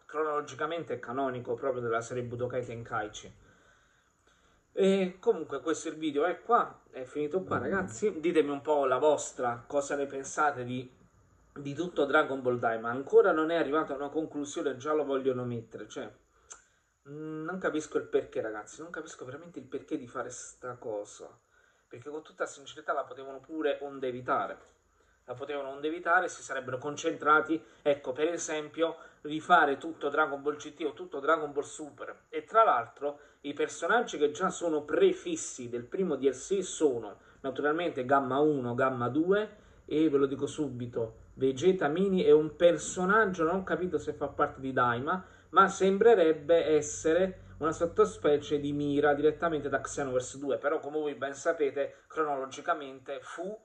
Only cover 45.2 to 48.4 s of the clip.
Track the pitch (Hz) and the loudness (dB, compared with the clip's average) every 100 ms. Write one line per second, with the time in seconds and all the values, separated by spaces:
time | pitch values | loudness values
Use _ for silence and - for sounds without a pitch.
45.2 | - - _ 165 196 - 190 196 226 208 | -6 -18 _ 6 6 6 2 6 8 8
46.2 | 160 151 143 170 147 151 - - 160 165 | 8 4 4 4 6 4 2 -2 2 4
47.2 | 190 - - - 156 156 170 - 196 - | 2 -2 -14 -4 -4 0 0 4 2 2
48.2 | 156 143 | 2 2